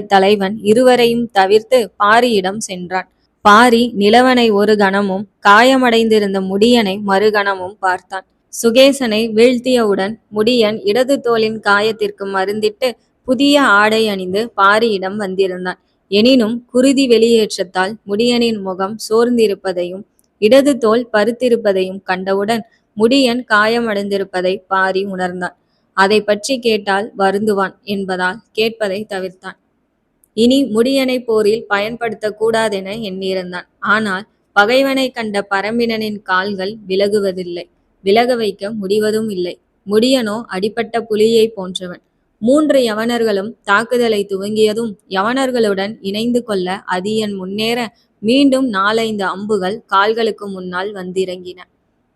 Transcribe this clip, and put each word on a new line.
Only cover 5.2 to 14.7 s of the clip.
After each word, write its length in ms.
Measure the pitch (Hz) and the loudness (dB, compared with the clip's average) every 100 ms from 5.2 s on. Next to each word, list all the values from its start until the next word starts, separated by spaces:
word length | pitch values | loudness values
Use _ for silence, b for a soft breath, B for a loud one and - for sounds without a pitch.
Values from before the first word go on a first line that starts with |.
| 208 _ | -8 _
காயமடைந்திருந்த 960 | 202 202 247 262 247 226 226 214 202 196 | 4 6 6 4 2 2 2 2 2 -2
முடியனை 520 | 190 196 226 240 202 196 202 | -4 2 4 4 2 -2 -2
மறுகணமும் 680 | 196 214 208 202 190 185 214 | 2 2 2 0 -4 -8 -6
பார்த்தான். 480 | 190 180 - 190 - _ _ | -4 -4 -6 -14 -14 _ _
சுகேசனை 680 | - 233 226 269 277 247 214 233 | -4 2 4 4 4 -2 -2 -2
வீழ்த்தியவுடன், 840 | 214 240 254 254 247 220 190 196 226 _ | 4 4 4 0 0 2 0 -2 -8 _
முடியன் 460 | 208 214 247 208 220 | -2 0 2 0 0
இடது 320 | 196 208 254 277 | -2 0 0 0
தோளின் 400 | 240 226 220 220 | 0 0 0 -2
காயத்திற்கு 640 | 214 202 220 220 208 - 196 | 0 2 0 -2 -6 -6 -6
மருந்திட்டு 600 | 196 190 214 214 208 254 233 _ _ - | -4 -4 -2 -4 -2 -4 -6 _ _ -4
புதிய 280 | 247 285 285 262 | 0 2 4 4
ஆடை 300 | 202 214 220 220 | 4 4 2 0
அணிந்து 360 | 196 180 190 233 | -2 -4 -4 -4
பாரியிடம் 640 | - 196 | 2 4